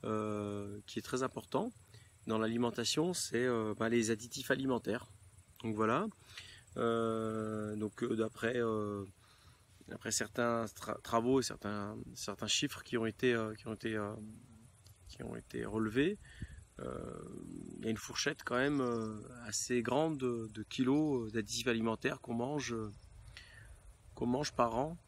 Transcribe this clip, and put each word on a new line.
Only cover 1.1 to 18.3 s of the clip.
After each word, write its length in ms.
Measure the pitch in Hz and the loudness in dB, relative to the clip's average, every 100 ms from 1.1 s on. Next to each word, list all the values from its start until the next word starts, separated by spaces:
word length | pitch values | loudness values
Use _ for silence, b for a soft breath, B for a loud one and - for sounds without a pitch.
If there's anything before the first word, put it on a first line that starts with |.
| 127 | -2
important 480 | 127 - - - 233 - B B B - - | -2 -4 -2 0 0 -4 B B B -14 -2
dans 100 | 110 | 2
l'alimentation, 760 | 110 117 120 117 113 - 170 | 2 2 2 2 0 2 2
c'est, 300 | 175 - 117 | 0 0 2
euh, 300 | 127 120 110 101 | 4 4 0 2
ben, 120 | 113 | 4
les 240 | 120 110 | 4 4
additifs 400 | 110 117 135 131 | 0 -2 -10 0
alimentaires. 580 | 131 135 127 - 107 - - - - - - | 2 4 2 2 -2 -4 -20 -20 -20 -20 -6
Donc 100 | 113 | -2
voilà, 320 | 107 110 127 214 - B B B B B - | 2 4 4 2 -4 B B B B B 0
euh, 1000 | 117 117 113 113 110 110 110 107 107 | 2 4 2 2 0 0 -2 -2 -2
donc, 300 | 104 107 - | -2 -4 -2
euh, 100 | 120 | 0
d'après, 440 | 113 110 - 113 123 | 2 0 2 0 2
euh, 460 | 117 110 104 101 98 - b b b b b b - | 2 2 0 -4 -6 -12 b b b b b b -12
d'après 240 | - 110 | -8 -2
certains 540 | 110 107 - 117 117 113 | -2 -2 0 2 2 -2
tra-, 360 | - - - | -6 -6 -6
travaux 380 | - 117 117 135 | 2 2 6 4
et 20 | |
certains, 540 | 120 - 101 104 101 110 - | 4 -4 -4 -4 -4 -8 -10
certains 320 | - - 101 107 | -8 -8 -4 0
chiffres 380 | - 143 - | 2 0 -4
qui 120 | - 120 | -4 0
ont 100 | 113 | 0
été, 280 | 104 127 | 2 4
euh, 200 | 117 110 | 4 2
qui 120 | 107 - | -4 -8
ont 80 | |
été, 220 | 107 117 107 | -4 -2 -2
euh, 180 | 104 110 107 110 - - - - - - - | -2 -4 -10 -14 -20 -20 -20 -20 -20 -20 -18
qui 160 | - | -10
ont 100 | 117 | -8
été 300 | 117 - 120 | -8 -8 -6
relevés, 520 | 113 107 110 113 156 208 B B B B - - | -2 0 0 2 2 0 B B B B -18 -10
euh, 120 | 64 64 - - - - 50 50 50 50 | -8 -6 -8 -10 -10 -12 -10 -10 -10 -6
il 60 | |
y 40 | 113 | -2
a 20 | |
une 60 | 110 | -2
fourchette 460 | - - 147 | -4 -2 -2